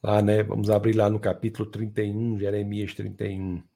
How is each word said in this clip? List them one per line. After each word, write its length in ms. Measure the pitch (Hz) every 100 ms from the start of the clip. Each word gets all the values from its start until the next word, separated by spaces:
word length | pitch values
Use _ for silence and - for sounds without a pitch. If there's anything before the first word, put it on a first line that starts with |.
lá, 220 | - 104
né? 220 | 104 107
Vamos 260 | 104 107 104
abrir 220 | 104 110
lá 180 | 107 104
no 80 | 107
capítulo 500 | 104 90 113 110 107
trinta 360 | 104 107 107
e 80 | 104
um, 260 | 104 117 107
Jeremias 560 | 101 104 104 101 104
trinta 320 | - 104 98 104
e 140 | 98
um. 200 | 95 87 -